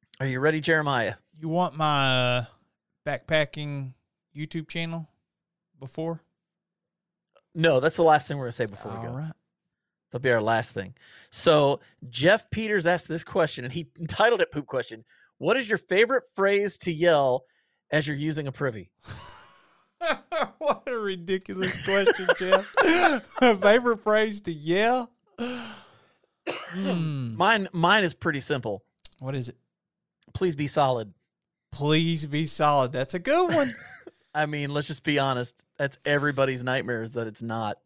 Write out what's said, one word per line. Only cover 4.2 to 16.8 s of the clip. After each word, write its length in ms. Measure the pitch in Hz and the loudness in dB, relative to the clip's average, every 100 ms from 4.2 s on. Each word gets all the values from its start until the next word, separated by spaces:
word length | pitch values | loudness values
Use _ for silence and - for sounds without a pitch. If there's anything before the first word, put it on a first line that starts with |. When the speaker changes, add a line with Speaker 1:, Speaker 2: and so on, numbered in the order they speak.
| _ | _
Speaker 2:
YouTube 340 | 143 151 165 156 | -12 -8 -8 -8
channel 400 | 170 165 165 156 _ _ _ _ _ _ - | -8 -6 -8 -10 _ _ _ _ _ _ -18
before? 440 | 131 - 165 165 _ _ _ _ _ _ _ _ _ _ _ _ _ | -14 -8 -6 -8 _ _ _ _ _ _ _ _ _ _ _ _ _
Speaker 1:
No, 260 | 170 165 131 | 0 2 4
that's 160 | 147 - | 2 2
the 60 | |
last 240 | 165 151 - | 4 4 2
thing 100 | 143 | -6
we're 60 | |
gonna 80 | 127 | -6
say 140 | - 110 | -6 -6
before 260 | 101 107 | -8 -12
we 60 | 113 | -10
Speaker 2:
All 140 | 117 | -10
Speaker 1:
go. 60 | 127 | -10
Speaker 2:
right. 140 | 160 - _ _ _ _ _ _ _ | -12 -14 _ _ _ _ _ _ _
Speaker 1:
That'll 120 | 123 | -2
be 80 | 131 | 2
our 80 | 117 | 2
last 320 | 110 113 117 | 2 0 0
thing. 220 | - 95 - - - - | -8 -10 -14 -20 -20 -10
So 500 | - - 151 139 143 _ - 131 | 0 4 6 4 0 _ -20 -12
Jeff 400 | 117 156 214 - | 0 4 4 0
Peters 360 | 214 220 208 165 | -6 -2 0 2
asked 220 | 175 - | 0 -2
this 140 | 156 | -8
question, 420 | - 190 - - 123 | -4 0 0 -2 -8
and 80 | |
he 140 | 165 147 - | -8 -10 -12
entitled 400 | 165 - 220 220 | -6 2 4 4
it 100 | 175 | 0
Poop 140 | 147 139 | -4 -6
Question. 380 | 131 120 113 - _ _ - | -6 -6 -12 -20 _ _ -6
"What 220 | 147 254 | 0 0
is 100 | 220 | 0
your 80 | 202 | -4
favorite 480 | - 190 233 262 - | 0 2 4 2 -2
phrase 440 | - 196 202 202 | 0 2 2 0
to 120 | - | -4